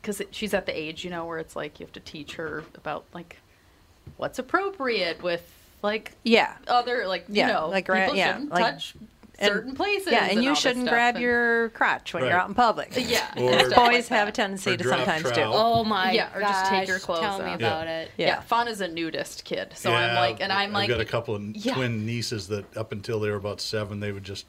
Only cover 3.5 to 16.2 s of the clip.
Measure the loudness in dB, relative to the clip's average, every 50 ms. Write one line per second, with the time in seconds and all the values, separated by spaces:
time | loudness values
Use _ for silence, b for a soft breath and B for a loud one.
3.5 | b b b b b b b b b b _ -20 -10 -8 -8 -6 -6 -8 -6 -2
4.5 | -2 -2 -2 -2 -6 -4 -4 -2 0 0 0 -2 -4 -4 -2 -4 -4 -4 -6 -14
5.5 | -20 -20 -20 -20 -16 -4 -4 -2 -2 -2 -6 -10 -20 _ _ 6 6 6 6 4
6.5 | -2 -10 -4 2 2 2 2 2 -2 -2 -2 -2 -4 -4 -6 -2 2 2 4 4
7.5 | 2 2 0 0 0 -2 0 2 2 2 2 2 2 2 2 2 0 -2 -6 -2
8.5 | 2 2 2 2 0 -4 -12 -14 -14 -18 -20 -20 _ _ -20 -20 -8 0 0 2
9.5 | 2 0 -4 -6 -6 -4 -2 0 0 -2 0 2 4 4 4 4 2 2 2 2
10.5 | 2 2 2 0 0 0 0 2 2 4 4 2 2 2 0 2 2 2 4 2
11.5 | 2 2 2 0 0 0 2 2 2 0 -4 -6 -4 -2 0 2 2 2 2 0
12.5 | 2 4 4 4 4 0 -4 -4 -4 -4 -2 0 0 0 -2 -2 -2 0 2 4
13.5 | 6 6 6 8 8 8 8 8 6 4 2 2 2 2 2 2 0 -2 -2 -2
14.5 | -2 -4 0 0 0 2 2 2 2 2 2 2 0 0 0 2 2 2 2 2
15.5 | 4 4 4 4 4 4 2 2 2 2 2 4 2 2